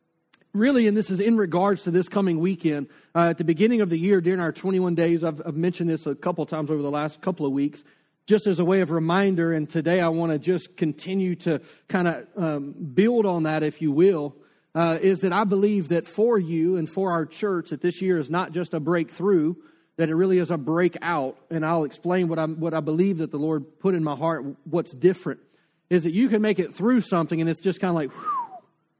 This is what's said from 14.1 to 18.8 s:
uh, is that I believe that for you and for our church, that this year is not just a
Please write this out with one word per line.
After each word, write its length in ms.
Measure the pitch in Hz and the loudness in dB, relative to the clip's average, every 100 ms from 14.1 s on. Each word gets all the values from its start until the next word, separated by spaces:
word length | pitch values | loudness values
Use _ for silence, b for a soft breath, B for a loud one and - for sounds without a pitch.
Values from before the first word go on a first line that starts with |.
| 175 147 - b b b 160 | 4 -2 -10 b b b -2
uh, 220 | 170 165 | 0 2
is 200 | 190 190 | 0 2
that 120 | 190 | 0
I 120 | 180 | 0
believe 460 | 214 196 202 208 151 | 0 2 2 2 0
that 140 | 170 | -2
for 320 | 160 - 226 226 | -2 0 2 2
you 400 | 165 165 165 185 | 0 0 0 0
and 120 | 160 | -2
for 240 | - 190 | -2 -2
our 140 | 170 156 | 0 -4
church, 440 | - 208 185 160 | -4 -4 -4 -4
that 100 | 147 | -4
this 220 | 180 180 | -4 -2
year 160 | 190 175 | 0 0
is 100 | 139 | 0
not 220 | 170 180 | -4 -4
just 240 | 170 170 | -6 -6
a 60 | 165 | -4